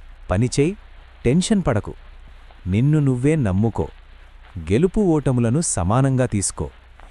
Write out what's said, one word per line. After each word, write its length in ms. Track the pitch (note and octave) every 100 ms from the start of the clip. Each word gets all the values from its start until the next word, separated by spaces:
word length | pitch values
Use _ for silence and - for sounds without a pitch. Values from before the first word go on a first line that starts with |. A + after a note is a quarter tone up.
| - - -
పని 200 | F2+ A#2+ -
చేయి, 160 | D#3 G#3 - - - -
టెన్షన్ 380 | A#2 D#3+ F#3 G#3 D#3
పడకు, 280 | G#2 - - - - - - - - F2+
నిన్ను 320 | G2+ C#3+ D#3
నువ్వే 380 | C#3 B2 C#3+ D#3+
నమ్ముకో, 520 | G#2 F#2 A2+ - D2+ - - - - - - F2+
గెలుపు 420 | D#2 A2 F#3 A3
ఓటములను 600 | F#3+ D#3 C#3 B2 A#2 D3
సమానంగా 640 | E3+ - F2 B2 C3+ C3 B2
తీసుకో. 440 | G#2 - - C#2+ - - - -